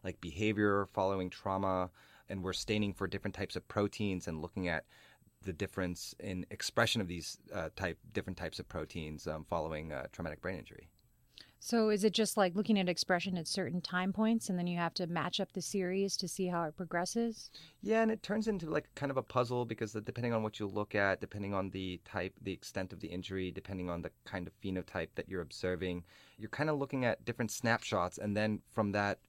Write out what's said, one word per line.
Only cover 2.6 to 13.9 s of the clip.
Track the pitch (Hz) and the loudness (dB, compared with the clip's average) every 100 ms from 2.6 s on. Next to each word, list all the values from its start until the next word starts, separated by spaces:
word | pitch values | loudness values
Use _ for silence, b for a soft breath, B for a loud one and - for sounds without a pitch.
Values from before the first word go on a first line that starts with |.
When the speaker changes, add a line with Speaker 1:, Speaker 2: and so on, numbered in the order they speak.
| - 107 101 | 0 0 0
Speaker 1:
for | 92 95 | -2 -4
different | 95 101 | -2 -6
types | - 95 92 | -4 -6 -6
of | - | -2
proteins | - 104 - 104 92 85 | 0 0 0 0 0 -2
and | 80 | -6
looking | 82 - 90 | -4 -2 0
at | 80 - B B B - _ | 0 -4 B B B -20 _
the | - | -8
difference | 82 98 - 90 85 - - | -4 -4 -2 -2 -4 -10 -10
in | 101 92 - | -6 -6 -6
expression | - - - 113 117 | -6 -2 2 4 2
of | 90 | 0
these, | 87 - - - | -4 -6 -12 -8
uh, | - 80 | -6 -6
type, | - 92 - 123 | -2 -4 -4 -4
different | 104 95 92 | -4 -4 -6
types | 82 - | -6 -8
of | - | -8
proteins, | 85 78 87 78 76 87 | -6 -6 -6 -6 -6 -6
um, | 78 76 | -6 -2
following, | 85 78 78 80 | -2 0 -4 -4
uh, | 69 - | -6 -6
traumatic | - 82 78 | -6 -6 -4
brain | 92 90 | -6 -6
injury. | - - - _ _ _ _ B B B | -10 -18 -20 _ _ _ _ B B B
Speaker 2:
So | - 233 220 | 0 4 4
is | 208 | 6
it | 214 | 6
just, | 214 214 - | 6 2 6
like, | 190 | 4
looking | 170 175 202 | 4 4 6
at | 180 | 6
expression | 175 - 180 196 180 | 2 4 2 2 -2
at | 160 | -2
certain | - 160 175 | 0 0 -2
time | - | -2